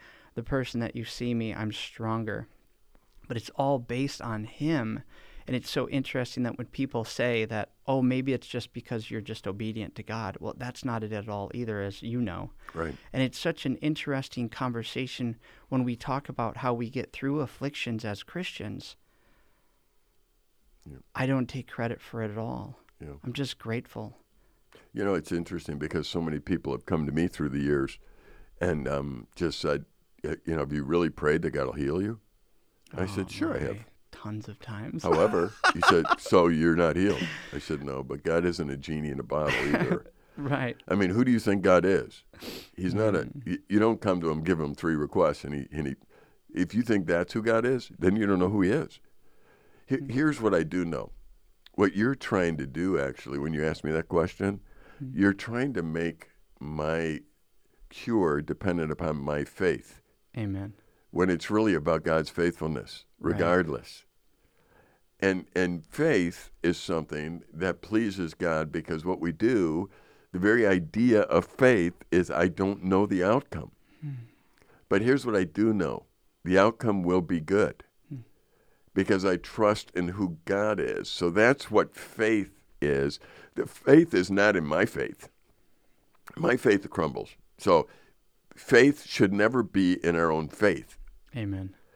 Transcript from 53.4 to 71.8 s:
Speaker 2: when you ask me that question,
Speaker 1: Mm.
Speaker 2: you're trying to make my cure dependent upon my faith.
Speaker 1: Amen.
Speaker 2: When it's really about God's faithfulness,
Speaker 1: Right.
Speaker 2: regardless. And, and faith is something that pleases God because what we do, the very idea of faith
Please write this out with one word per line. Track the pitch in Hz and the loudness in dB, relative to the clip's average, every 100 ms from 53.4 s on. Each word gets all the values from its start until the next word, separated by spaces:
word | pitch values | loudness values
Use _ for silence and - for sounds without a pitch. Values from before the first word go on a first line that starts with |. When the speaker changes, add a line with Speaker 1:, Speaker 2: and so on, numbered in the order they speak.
Speaker 2:
when | 76 | -4
you | 76 | -2
ask | 78 78 | -2 -2
me | 76 | -2
that | 80 80 | -2 0
question, | 87 85 - 98 101 - - - - | 0 0 -2 -4 -4 -10 -20 -20 -14
Speaker 1:
Mm. | 131 | -8
Speaker 2:
you're | 131 98 | 2 2
trying | 98 - 120 139 | 2 -4 -4 -4
to | 104 | -4
make | 82 80 85 82 - _ _ - | -4 -2 -4 -6 -16 _ _ -14
my | 73 78 78 82 82 73 - _ _ _ _ _ - | -8 -4 -2 -2 -2 -6 -10 _ _ _ _ _ -20
cure | - - 113 85 73 | -12 -2 2 2 2
dependent | 78 76 98 87 78 | -2 -4 -2 0 -2
upon | 73 80 76 | -2 -4 -2
my | 71 73 | -2 -4
faith. | 69 - 92 62 - - _ _ _ 123 | -4 -2 0 0 -4 -20 _ _ _ -8
Speaker 1:
Amen. | 107 98 101 - _ _ _ | -6 -6 -10 -14 _ _ _
Speaker 2:
When | - 92 | 0 2
it's | 82 - | 2 0
really | 107 110 | 2 4
about | 80 78 82 | 2 2 0
God's | 82 80 78 | 2 0 0
faithfulness, | - 85 - 78 69 - - - - | 0 0 0 -4 -4 -8 -16 -20 -6
Speaker 1:
Right. | 82 | -2
Speaker 2:
regardless. | 101 85 90 80 62 - - _ _ _ _ _ _ _ _ _ _ _ _ | 0 4 2 2 -4 -10 -20 _ _ _ _ _ _ _ _ _ _ _ _
And, | 98 92 - 90 | 0 0 -2 0
and | 90 87 | 0 -2
faith | - - 160 110 87 - - - | -6 -2 2 2 2 -4 -14 -2
is | 85 85 | -2 0
something | - 82 73 76 78 85 - | -2 -4 -4 -6 -6 -10 -12
that | 78 92 - | -6 -4 -4
pleases | - 110 110 95 82 | -2 0 0 -2 -6
God | - 87 78 78 | -2 0 0 -2
because | 80 78 80 | -6 -4 -4
what | 85 90 | -4 -2
we | 85 | -4
do, | 78 113 117 82 80 98 - - _ _ | 0 2 4 2 0 -4 -10 -20 _ _
the | 90 | 0
very | 101 120 104 | 4 4 4
idea | 92 80 107 123 107 | 4 0 2 6 6
of | - 82 - | 6 2 2
faith | - 127 110 | 4 6 6